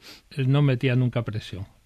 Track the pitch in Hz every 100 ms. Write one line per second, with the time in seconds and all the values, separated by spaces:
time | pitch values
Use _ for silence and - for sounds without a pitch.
0 | - - _ - 131 143 143 127 131 127
1 | 127 120 113 107 - 92 98 _